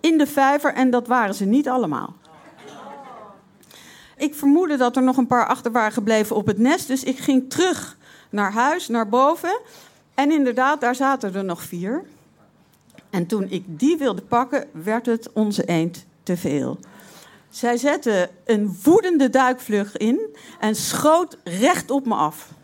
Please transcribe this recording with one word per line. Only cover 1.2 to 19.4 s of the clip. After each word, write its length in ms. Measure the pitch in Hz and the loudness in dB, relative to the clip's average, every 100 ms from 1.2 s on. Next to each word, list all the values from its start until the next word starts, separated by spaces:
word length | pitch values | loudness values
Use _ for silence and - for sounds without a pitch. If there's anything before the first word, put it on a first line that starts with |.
| 208 | 0
ze 100 | 196 | -2
niet 240 | 196 247 294 | 0 2 2
allemaal. 460 | 254 196 143 - - _ - - - - - - - - - - - _ _ - - - - - - | 0 -2 -4 -8 -16 _ -20 -20 -20 -20 -20 -18 -18 -20 -20 -20 -20 _ _ -20 -20 -20 -20 -20 -6
Ik 180 | 294 | -6
vermoedde 420 | 302 277 294 359 285 | 0 4 4 4 2
dat 200 | 247 254 | 2 2
er 60 | |
nog 140 | 254 262 | 2 2
een 100 | 240 | 2
paar 200 | 247 220 | 2 2
achter 260 | 262 240 | 0 -2
waren 200 | 233 214 | 0 0
gebleven 440 | 214 208 220 208 220 | 0 0 2 2 0
op 100 | 208 | -2
het 120 | 196 | 2
nest, 300 | 240 339 - | 2 2 0
dus 160 | 262 | -4
ik 140 | 262 262 | -2 -4
ging 320 | - 262 262 | 0 0 0
terug 460 | - 370 330 - - - - _ | 0 0 0 -6 -18 -20 -20 _
naar 220 | 208 202 | -2 -2
huis, 360 | 214 262 349 - | 2 0 0 -2
naar 200 | 233 214 | -2 0
boven. 520 | 240 277 330 339 440 - - - _ _ | 2 2 2 -2 -4 -8 -20 -20 _ _
En 160 | - 285 | -2 2
inderdaad, 480 | 311 262 240 262 294 | 2 2 2 0 0
daar 140 | 240 | -2
zaten 400 | 247 269 269 208 | 0 0 0 -2
er 100 | 185 | -6
nog 180 | 190 170 | -6 -8
vier. 420 | - 175 185 277 - - _ _ _ _ _ _ _ - _ | -8 -8 -6 -6 -8 -20 _ _ _ _ _ _ _ -20 _
En 160 | 185 170 | -6 -2
toen 200 | 214 190 | -4 -4
ik 140 | 190 190 | -6 -10
die 300 | 156 277 330 | -2 0 2
wilde 260 | 269 196 | 0 -4
pakken, 460 | - 240 262 277 - | -2 -2 0 -4 -4
werd 340 | 156 175 226 247 | -10 -4 -4 -2
het 260 | 226 226 | -4 -4
onze 320 | - 214 202 | -2 -2 -2
eend 420 | - 170 170 170 - _ | 0 0 0 -6 -20 _
te 140 | - 175 | -6 -4
veel. 420 | 170 143 127 - - - - - - - _ | -2 -2 -4 -8 -14 -20 -20 -20 -20 -20 _
Zij 280 | - 240 240 | -6 -2 0
zette 540 | 269 294 247 196 180 - | 0 0 0 0 0 -6
een 340 | - 220 208 180 | -2 0 0 0
woedende 480 | - 370 370 330 262 | 4 4 4 2 4
duikvlucht 680 | 262 | 4